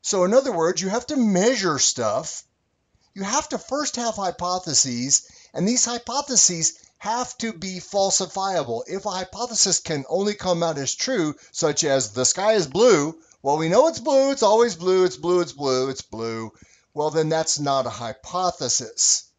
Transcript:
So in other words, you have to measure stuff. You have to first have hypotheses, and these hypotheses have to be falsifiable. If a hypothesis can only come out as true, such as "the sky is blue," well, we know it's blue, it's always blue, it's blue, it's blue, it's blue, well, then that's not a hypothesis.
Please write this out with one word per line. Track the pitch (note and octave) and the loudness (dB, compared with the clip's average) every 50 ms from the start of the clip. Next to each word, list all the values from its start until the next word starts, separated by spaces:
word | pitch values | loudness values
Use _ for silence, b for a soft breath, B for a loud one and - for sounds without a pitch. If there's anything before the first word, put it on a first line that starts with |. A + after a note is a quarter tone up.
So | - - - F#3+ F3+ | -6 -2 0 2 2
in | F#3 G#3+ | 4 4
other | C4 C4+ C#4 | 4 4 4
words, | G#3+ E3+ D#3+ E3+ F#3 D#3+ | 0 0 0 0 0 0
you | F3+ F#3+ | -2 -2
have | G3+ A#3+ - | -4 -4 -4
to | - D4+ | -4 0
measure | C#4 A#3+ G#3+ F#3+ F3 G3 A#3 C4 A3+ F#3+ F3+ D3+ C3 | 2 2 4 4 4 4 4 2 2 0 0 2 2
stuff. | - - - - A#2 G#2+ G#2 B2 D#3+ - - - - _ _ _ _ _ _ _ _ _ _ _ _ _ _ | 0 0 0 0 -2 0 0 -2 -4 -6 -12 -14 -16 _ _ _ _ _ _ _ _ _ _ _ _ _ _
You | F#3+ | -8
have | F#3+ G3 A#3 D4 D#4 - | -6 -2 0 -2 -2 -2
to | C#4+ A3 | -6 -8
first | - - B3 D4 D4 - - | -6 -6 -4 -4 -4 -4 -4
have | A#3+ A#3+ A#3 G#3+ | -4 -4 -4 -4
hypotheses, | G3+ G3 F3+ E3+ - F3+ F3 F3+ F#3 F3+ E3+ C#3 B2 - C3+ A#2+ A#2+ B2 C#3 C#3 - B B B B B B B | -2 -4 -4 -4 -4 -4 -2 -2 -4 -4 -2 0 0 0 0 -2 -4 -2 0 0 -2 B B B B B B B
and | - - | -2 0
these | G3+ B3 B3+ - | 0 0 0 0
hypotheses | A#3 A#3+ A#3 - - A#3 C#4 C#4+ - C4 G#3+ - - F3 E3 D#3+ - B B B B B _ | -2 -4 -8 -8 -6 -6 -6 -4 0 2 2 2 2 2 0 -2 -4 B B B B B _
have | - G3+ A3+ A#3+ B3 - - _ | -6 -4 -4 -4 -4 -6 -8 _
to | - A3+ G#3+ | -8 -8 -8
be | E3+ E3 F#3+ F#3 F3+ | -8 -10 -10 -10 -12
falsifiable. | - - - G3+ G3 G3 F3+ - F#3+ E3+ - G3 F#3+ G3 F#3+ E3+ C#3 A#2+ A#2 A#2 B2+ | -12 -4 0 0 2 2 2 0 -2 -2 -4 -4 -4 -2 -2 -2 -2 -2 -4 -6 -6
If | - E3+ G3 G3 | -6 -10 -8 -6
a | G#3+ | -6
hypothesis | F3+ F#3 F#3 - - G3 A#3+ A#3+ A3+ G3 - G3+ E3+ - | -6 -6 -8 -8 -8 -8 -8 -4 0 0 0 2 0 -2
can | - - D#3+ D3 C3 - | -2 -4 -6 -6 -4 -2
only | D#3 F#3 G3+ G#3 G#3 | -2 -2 0 -2 -4
come | G3+ - F#3 F3 E3 | -4 -2 -2 0 0
out | E3+ E3 E3 | 0 -2 -2
as | C#3+ C#3 C3 - | -4 -6 -6 -6
true, | - - C4 C4 A3 D#3+ D3+ C#3+ B B B | -6 -4 -2 0 0 0 -2 -4 B B B
such | B - E3 D3+ C#3+ - | B -2 -2 0 0 0
as | - D3 C3+ C3+ B2 G#2 | 0 2 2 2 0 -2
"the | G2+ B2 B2+ | -2 -2 0
sky | B2 - - F#3+ G#3+ | 0 0 0 2 2
is | A3+ G#3+ E3+ | 2 2 0
blue," | C#3 C3 F#3 A3+ B3+ G#3 D#3 C#3+ D#3 D#3+ b b b b b | 0 0 4 6 6 6 6 4 0 -4 b b b b b
well, | - C#3 C#3+ | -2 0 0
we | D#3 D#3+ E3 | 2 2 4
know | F3 A3+ C#4+ E4 | 6 6 6 4
it's | D#4+ A3 | 2 0
blue, | A3+ D#4 C#4 C4+ C4+ C#4 | -2 2 4 4 4 4
it's | C#4 C4+ | 2 2
always | A3+ G3+ G#3 A3+ A#3 A#3+ F#3 | 4 4 6 6 4 2 2
blue, | E3 F3 F#3 F#3 F#3 F#3 | -2 0 2 4 4 4
it's | F3+ - | 2 0
blue, | C#3 D3+ E3+ F3+ F3+ | -4 -2 0 2 2
it's | E3+ C#3+ | 2 -2
blue, | C3 C#3 C#3+ C3+ B2+ B2+ C3 C#3 | -6 -4 -2 0 0 0 0 -2
it's | C3 - | -4 -8
blue, | - _ - A2 A2+ A2+ A2+ A2+ A2+ A2 b b b b b b b b | -12 _ -10 -8 -6 -6 -6 -6 -8 -10 b b b b b b b b
well, | _ D3+ D3 D#3 | _ -4 -2 0
then | D3 D#3+ D#3 D#3 | 0 0 0 2
that's | D#3+ D#3+ D#3+ - - D3+ | 2 0 0 0 -2 -2
not | D3 C#3+ C#3 C3+ B2+ | 0 0 0 0 0
a | B2 | -2
hypothesis. | G2+ G#2+ A#2 A2+ G#2+ - - - - F3 F#3 F3+ - - D3 B2 - - B2+ G#2+ - - - - - - - _ _ | -6 -8 -8 -8 -10 -10 -14 -8 -4 -2 -2 -2 -2 -2 -4 -2 -2 -4 -4 -8 -4 0 2 2 2 0 -2 _ _